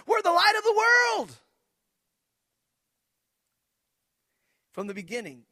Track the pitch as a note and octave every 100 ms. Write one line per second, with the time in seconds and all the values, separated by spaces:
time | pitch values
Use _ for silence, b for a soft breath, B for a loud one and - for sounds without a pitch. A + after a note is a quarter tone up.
0 | B A4 F#4+ E4+ G#4 G#4+ G#4+ G#4+ A4+ A#4+
1 | A#4+ G#4+ F#3+ B2 _ _ _ _ _ _
2 | _ _ _ _ _ _ _ _ _ _
3 | _ _ _ _ _ _ _ _ _ _
4 | _ _ _ _ _ _ _ - G3+ G3
5 | E3+ A#3+ F#3 B2+ _